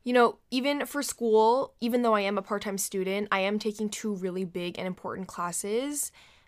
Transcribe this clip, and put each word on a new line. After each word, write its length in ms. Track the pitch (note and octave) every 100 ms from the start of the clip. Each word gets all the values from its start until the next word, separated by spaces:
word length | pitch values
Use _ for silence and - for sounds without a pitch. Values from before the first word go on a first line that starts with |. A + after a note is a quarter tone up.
You 100 | A#3+
know, 260 | B3 A#3 - -
even 380 | B3+ C4+ C#4+ C4
for 160 | C#4+
school, 720 | B3+ - A#3 G#3+ A3 B3+ - -
even 220 | A#3 B3
though 140 | A#3 G#3+
I 60 |
am 180 | G3 G3+
a 20 |
part-time 380 | F#3+ G#3 G#3 F#3+
student, 480 | - F#3+ F#3 G3+ G3+
I 100 | G3
am 180 | F#3+ G#3+
taking 300 | G#3+ G#3 G#3+
two 260 | - A3 G3
really 280 | F#3 F3+
big 360 | F#3 F3+ F3 -
and 80 | F#3
important 400 | F#3 F3+ F#3+ F#3
classes. 840 | - F3 E3+ G3+ A3+ C#4+ D4 - - - _